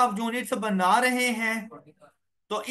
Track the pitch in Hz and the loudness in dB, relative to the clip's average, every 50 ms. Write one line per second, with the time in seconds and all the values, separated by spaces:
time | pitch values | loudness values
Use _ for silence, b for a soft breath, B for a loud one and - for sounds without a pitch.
0 | 247 240 202 196 233 226 226 247 247 - 262 214 208 214 202 190 185 180 202 233 | 2 2 2 0 -2 -2 -2 -4 -4 -4 -4 -2 -2 0 0 2 4 4 4 4
1 | 247 254 247 247 247 247 233 220 226 220 226 226 202 - - - - - - _ | 4 2 2 2 0 0 0 -2 -2 -2 -2 -4 -6 -10 -16 -20 -20 -20 -20 _
2 | - - _ _ _ _ _ _ _ - 214 214 214 240 | -20 -20 _ _ _ _ _ _ _ -8 -6 -6 -4 -4